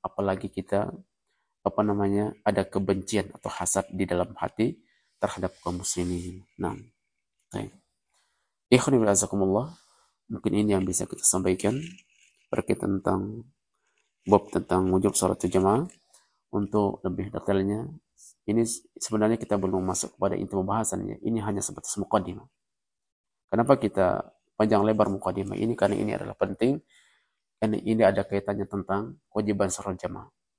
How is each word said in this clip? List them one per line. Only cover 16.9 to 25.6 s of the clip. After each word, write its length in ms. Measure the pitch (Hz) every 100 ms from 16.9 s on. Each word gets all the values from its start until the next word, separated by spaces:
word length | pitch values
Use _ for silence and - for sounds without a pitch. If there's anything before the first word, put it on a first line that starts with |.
| -
lebih 320 | 95 98 101
detailnya, 560 | - - 98 98 104 135 156 _ _ - - -
ini 160 | 113
s-, 240 | 113 - -
sebenarnya 480 | - - 107 110 113
kita 160 | - 101
belum 240 | 95 92
masuk 320 | 92 92 -
kepada 240 | - 95 95
inti 160 | 98
pembahasannya. 640 | 98 95 107 107 95 98 107
Ini 200 | - 113
hanya 200 | 101 101 -
sebatas 280 | 95 - -
mukadimah. 480 | 98 107 90 90 - _ _ _ _ _ _ _ _ _ _
Kenapa 240 | 107 117
kita 560 | 135 107 - 92 - - _ _
panjang 320 | - 107 107 104
lebar 240 | 110 104
mukadimah 480 | 98 92 92 98
ini? 160 | 98